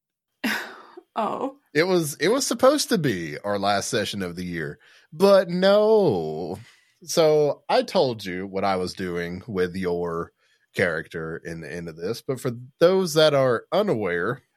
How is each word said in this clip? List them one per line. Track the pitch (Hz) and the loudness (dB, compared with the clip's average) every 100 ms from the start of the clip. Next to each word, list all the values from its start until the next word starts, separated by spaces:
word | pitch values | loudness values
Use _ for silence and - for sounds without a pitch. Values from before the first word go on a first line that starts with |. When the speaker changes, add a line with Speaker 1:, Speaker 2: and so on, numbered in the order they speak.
| _ _ _ _ 226 - - - - - - | _ _ _ _ -6 -6 -8 -16 -20 -20 -12
Speaker 1:
Oh. | - 214 - 269 269 _ | -6 -4 -4 -6 -10 _
Speaker 2:
It | 147 | 0
was, | 180 185 156 - | 2 2 0 -2
it | 156 | 0
was | 262 269 | 0 0
supposed | 254 262 294 - | 2 4 4 2
to | 233 | 0
be | 147 95 82 73 | 0 -2 -4 -6
our | 101 101 | -4 -2
last | 98 101 92 | 2 0 0
session | 117 98 104 | -2 -2 -4
of | 90 87 | -6 -6
the | 90 | -6
year, | 85 73 - _ _ _ | -4 -6 -8 _ _ _
but | 156 196 196 180 | 2 6 6 4
no. | 180 190 202 214 220 185 95 80 78 85 95 117 _ _ _ | 2 4 4 6 4 4 2 -2 -4 -6 -8 -12 _ _ _
So, | 165 - 156 151 147 - - | -4 2 4 4 2 -2 -2
I | 226 | 0
told | 254 196 139 113 | 0 0 0 -2
you | 95 90 101 | -6 -8 -6
what | 95 | -4
I | 98 95 | -2 0
was | 90 | -4
doing | - 92 87 82 90 95 | -6 -6 -6 -6 -8 -6
with | 95 90 90 | -2 -2 -2
your | 90 87 87 82 87 _ _ _ _ | -4 -2 -4 -6 -8 _ _ _ _
character | - 92 80 80 85 80 80 | -2 0 0 -6 -10 -10 -10
in | - 82 | -10 -12
the | 78 | -10
end | 71 85 | -10 -10
of | 80 | -8
this, | 85 117 | -8 -8
but | - 127 | -8 -6
for | 131 120 123 - | -6 -8 -12 2
those | 170 190 185 151 | 4 4 0 4
that | 156 | 4
are | 143 131 113 - | 6 2 0 0
unaware, | 175 208 131 98 87 92 135 _ | 0 0 0 -2 -2 -2 -4 _